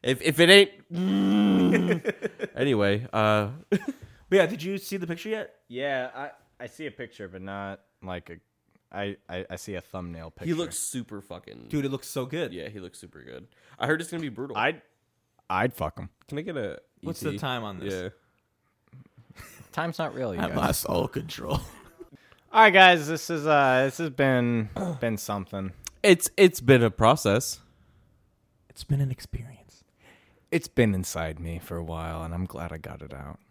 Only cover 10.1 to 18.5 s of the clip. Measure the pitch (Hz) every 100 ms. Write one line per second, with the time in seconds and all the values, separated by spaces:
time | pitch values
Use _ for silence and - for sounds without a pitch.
10.1 | 82 82 - - 165 165 - - 127 117
11.1 | 104 - 87 - 58 58 147 139 135 -
12.1 | 139 127 156 143 90 76 107 90 - 90
13.1 | 76 62 64 - _ _ - 123 160 165
14.1 | 170 151 107 135 107 127 160 _ _ _
15.1 | _ _ _ _ 92 123 - 78 - 92
16.1 | _ _ 143 180 151 101 - _ _ -
17.1 | 170 156 104 135 127 107 95 101 92 90
18.1 | - _ _ _